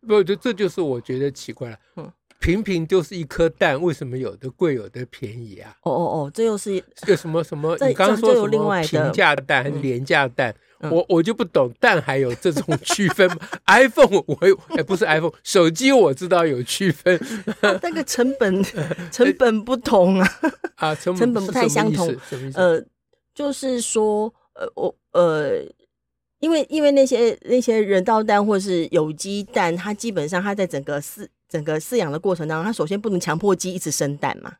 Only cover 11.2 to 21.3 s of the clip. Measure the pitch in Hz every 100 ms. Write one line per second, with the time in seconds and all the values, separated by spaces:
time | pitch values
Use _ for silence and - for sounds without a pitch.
11.2 | 170 226 208 - 127 117 240 190 135 135
12.2 | 131 120 185 160 269 196 - - 196 -
13.2 | 185 170 - - - 202 262 269 254 190
14.2 | - 143 180 190 - 311 147 190 202 156
15.2 | 165 - - 196 165 165 262 269 180 135
16.2 | 180 180 165 127 123 - 196 160 - 180
17.2 | 262 220 190 - 208 190 349 320 277 -
18.2 | 247 269 208 190 196 196 151 - 175 -
19.2 | 254 - 247 220 208 254 - 214 180 190
20.2 | 185 - 320 - - _ 156 156 - 185
21.2 | 247